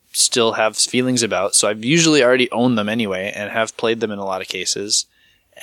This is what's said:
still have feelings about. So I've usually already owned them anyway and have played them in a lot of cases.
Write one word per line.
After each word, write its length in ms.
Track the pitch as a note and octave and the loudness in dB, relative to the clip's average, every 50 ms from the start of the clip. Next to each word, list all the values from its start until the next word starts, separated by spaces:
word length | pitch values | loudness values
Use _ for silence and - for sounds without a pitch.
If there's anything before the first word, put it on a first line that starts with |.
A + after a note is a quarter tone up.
| _ _ - | _ _ -2
still 360 | - - - - B2 A2+ A2+ G#2+ | -2 0 0 2 2 2 2 2
have 240 | - A2 A2 G#2 | 2 0 0 0
feelings 460 | - - - - B2 B2+ B2+ B2+ A#2 A#2+ | -2 -2 -2 0 0 0 0 0 0 0
about. 320 | G#2 G2 F2+ F#2+ G2 - | 0 0 0 0 0 0
So 140 | - - G#2 | 0 0 0
I've 160 | G#2+ A2 A2+ | -2 -2 -2
usually 380 | B2 D#3 E3+ E3 D#3+ D3+ D3 A#2+ | 0 2 2 4 4 4 6 6
already 280 | B2 B2+ C3 B2 - | 6 4 4 2 2
owned 280 | - A2 B2 B2+ A#2+ A2 | 0 2 2 2 2 2
them 100 | G2+ G#2 | 0 0
anyway 440 | A2+ A#2+ A2 G2 F#2+ F#2 F#2+ G#2 - | -2 -2 -2 -2 -2 -4 -4 -6 -6
and 160 | - G#2 G2+ | -8 -8 -4
have 260 | A2+ A2+ A2+ G#2+ - | -2 -2 -2 -2 -2
played 240 | - A#2 A2+ A#2 A2+ | -2 0 0 0 0
them 100 | A2+ G#2+ | -2 -4
in 80 | G#2 G2+ | -4 -6
a 60 | G2 | -6
lot 160 | F#2+ F#2+ F#2+ | -6 -6 -6
of 80 | F#2 - | -6 -6
cases. 580 | - F#2+ F2+ - - - G2+ G#2 - - - - _ _ _ _ _ _ _ _ _ - | -6 -6 -6 -4 -4 -6 -4 -4 -4 -4 -4 -6 _ _ _ _ _ _ _ _ _ -12